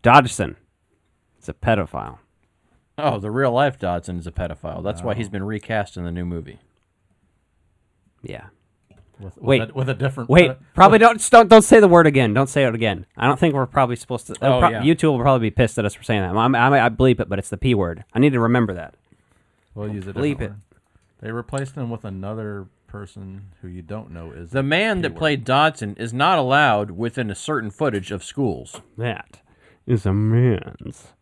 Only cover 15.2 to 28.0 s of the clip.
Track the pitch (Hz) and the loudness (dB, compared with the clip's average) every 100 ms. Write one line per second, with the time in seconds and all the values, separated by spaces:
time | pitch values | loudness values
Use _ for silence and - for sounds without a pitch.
15.2 | 131 131 110 - 117 - 104 - - 107 | 0 0 0 0 0 0 -4 -6 -4 -2
16.2 | 92 101 117 120 127 143 117 110 131 120 | -2 0 0 2 2 4 2 2 2 2
17.2 | - 98 - 98 131 110 87 85 - - | -2 -6 -8 -4 -2 0 -2 -8 -8 0
18.2 | 147 127 117 123 110 90 73 _ _ _ | 0 2 0 0 -2 -6 -14 _ _ _
19.2 | _ _ _ _ _ 107 104 104 95 98 | _ _ _ _ _ -14 -10 -10 -12 -6
20.2 | 147 139 107 104 _ _ _ _ _ _ | -6 -6 -10 -12 _ _ _ _ _ _
21.2 | 110 117 117 139 135 143 120 117 107 95 | -12 -12 -10 -10 -10 -10 -10 -10 -12 -12
22.2 | 98 110 107 101 92 _ _ 101 98 101 | -12 -10 -10 -12 -16 _ _ -18 -18 -18
23.2 | 95 98 98 87 90 90 80 104 - 82 | -18 -18 -20 _ -18 -16 -14 -14 -14 -16
24.2 | 82 69 85 131 135 160 220 196 170 165 | -16 -16 -8 -4 -2 -2 -2 -2 -6 -4
25.2 | 156 139 117 131 156 - 107 104 113 123 | -4 -2 0 0 0 -2 -12 -10 -10 -2
26.2 | 156 180 127 139 147 104 104 90 117 131 | 0 0 2 2 2 2 -2 -6 -8 -6
27.2 | 110 95 - 151 110 - 151 101 | -8 -8 -6 -6 -8 -6 -4 -4